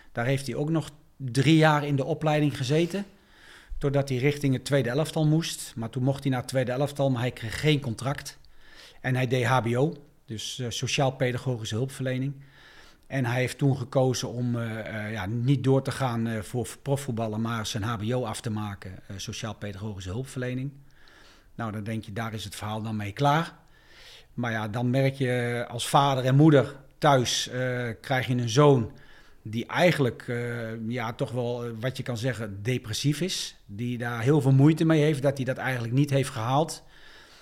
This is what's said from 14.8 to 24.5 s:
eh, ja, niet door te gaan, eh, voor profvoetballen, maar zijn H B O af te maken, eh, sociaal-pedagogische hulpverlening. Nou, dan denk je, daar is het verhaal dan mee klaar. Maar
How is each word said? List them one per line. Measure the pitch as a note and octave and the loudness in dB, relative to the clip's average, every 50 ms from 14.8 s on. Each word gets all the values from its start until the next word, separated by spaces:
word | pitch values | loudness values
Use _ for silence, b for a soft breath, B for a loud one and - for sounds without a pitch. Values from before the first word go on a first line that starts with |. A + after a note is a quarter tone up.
| G#2 - - G#2+ G#2+ | -8 -8 -6 -6 -6
eh, | G#2+ | -6
ja, | A2 A2 F#2 | -6 -6 -4
niet | G2 A#2 A#2+ A#2 C3 C#3+ B2 G#2+ | -4 -2 0 2 2 2 4 4
door | C3 C3+ C3+ | 4 4 4
te | C3 C#3 | 2 0
gaan, | - - C#3 B2 A#2 A#2 A2+ | -4 -2 -2 -2 0 -2 -2
eh, | A#2 A2+ G#2+ | -2 -4 -4
voor | G#2 - - B2 A2 - - - | -6 -4 -4 -4 -4 -6 -8 -10
profvoetballen, | - C3+ C#3 C#3 C#3 - A#2 G#2+ A2+ A2 G#2+ A2 | -4 -2 -2 -2 -2 -4 -4 -4 -4 -4 -2 -4
maar | A2+ A2+ A#2 A2+ G#2+ | -4 -2 -4 -4 -4
zijn | - - C3 | -4 -4 -4
H | G2 A#2 A#2 | -4 -4 -4
B | G2 G#2 A2 | -4 -2 -2
O | B2 B2+ B2 | -2 -2 -2
af | G#2+ A2 - | -4 -8 -6
te | - A#2 | -6 -6
maken, | G#2+ A2 A2 G#2 G2+ - - F#2 F#2 F2+ - | -4 -4 -4 -6 -8 -10 -12 -14 -16 -16 -14
eh, | - G2+ | -14 -12
sociaal-pedagogische | F#2+ - - G2+ - - A2 G#2 - - G#2 G2+ F#2+ G#2+ A2 G2+ F#2+ F#2 F#2 | -10 -10 -10 -10 -8 -8 -8 -8 -8 -10 -10 -8 -8 -8 -8 -8 -8 -8 -6
hulpverlening. | F2+ A#2 C3 C3+ - C3 B2 B2 B2+ B2+ C3 C#3+ C#3 - b b b b b b b b b b b b b b - | -6 -6 -8 -8 -8 -6 -6 -4 -4 -4 -6 -8 -10 -12 b b b b b b b b b b b b b b -10
Nou, | - A2+ A2 | -8 -6 -6
dan | G#2 A2 G#2 | -6 -6 -6
denk | G#2+ A2 A2 G#2 | -6 -6 -6 -8
je, | - | -8
daar | G2 A#2+ A2+ A2+ A2 | -8 -6 -6 -6 -6
is | G#2+ F#2+ | -8 -10
het | G2 - | -10 -10
verhaal | - G#2+ G#2+ G#2+ A2 | -10 -8 -6 -6 -6
dan | G#2+ A2+ A2 | -4 -4 -4
mee | G#2+ G#2 G2+ | -4 -4 -6
klaar. | G2 - C#3+ C#3+ C#3+ D#3+ E3 - - - B B B B B B B B B B B B B B - | -2 0 2 4 4 2 0 -4 -10 -18 B B B B B B B B B B B B B B -8
Maar | - A#2+ A#2 | -6 -4 -2